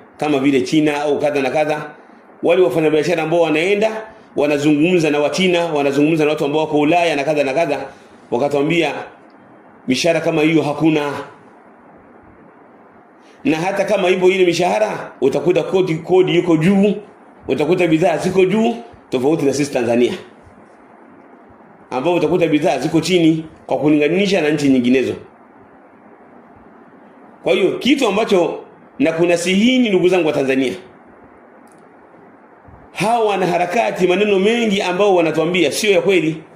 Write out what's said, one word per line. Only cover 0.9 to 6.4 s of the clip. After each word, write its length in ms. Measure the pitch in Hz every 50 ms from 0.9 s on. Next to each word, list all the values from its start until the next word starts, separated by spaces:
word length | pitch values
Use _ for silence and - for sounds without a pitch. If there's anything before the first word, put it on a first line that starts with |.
| 147 143
au 160 | 147 151 139 -
kadha 240 | 147 147 135 143
na 80 | 131 123
kadha, 400 | 123 151 151 151 151 156 151 - - - - - - - - - - -
wale 200 | - 151 175 185
wafanyabiashara 600 | 180 165 - 165 156 151 151 151 143 165 175 160
ambao 180 | 156 160 170 175
wanaenda 500 | 165 156 151 151 170 196 208 202 214 220 214 220 220 - - - - - -
wanazungumza 720 | - 143 147 151 143 143 151 151 143 156 180 185 175 160 151
na 80 | 147 147
Wachina, 440 | 147 143 143 175 190 185 175 170 170
wanazungumza 580 | 165 156 143 139 143 131 143 147 156 165 151 151
na 60 | 147
watu 140 | 156 151